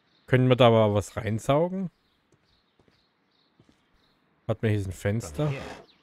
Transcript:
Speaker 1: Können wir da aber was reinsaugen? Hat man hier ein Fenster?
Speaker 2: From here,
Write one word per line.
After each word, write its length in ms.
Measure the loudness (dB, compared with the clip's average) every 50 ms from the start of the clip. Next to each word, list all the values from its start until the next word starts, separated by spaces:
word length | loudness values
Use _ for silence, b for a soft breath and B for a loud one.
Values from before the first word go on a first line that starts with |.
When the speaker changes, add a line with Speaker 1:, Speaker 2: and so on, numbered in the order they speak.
| _ _ _ _ _
Speaker 1:
Können 220 | 0 0 2 4 2
wir 80 | 4
da 100 | 6 6
aber 260 | 6 6 6 4 4 2
was 220 | 0 -2 -4 -8
reinsaugen? 760 | -8 -6 -6 -6 -4 -2 -2 0 0 0 -2 -4 -8 -10 -10 -12 _ _ _ _ _ _ _ _ _ _ _ _ _ _ _ _ _ _ _ _ _ _ _ _ _ _ _ _ _ _ _ _ _ _ _ _ _ _ _ _ _ _ _ _ _ _ _ _ _ _ -8
Hat 120 | -6 -2
man 100 | -2 -2
hier 140 | -2 -2 -4
ein 60 | -8
Fenster? 540 | -10 -6 -4 -4 -4 -4 -6 -8 -6 -6 -4
Speaker 2:
From 80 | -4 -6
here, 100 | -8 -10 -14 -16 -20 -20 _ _ _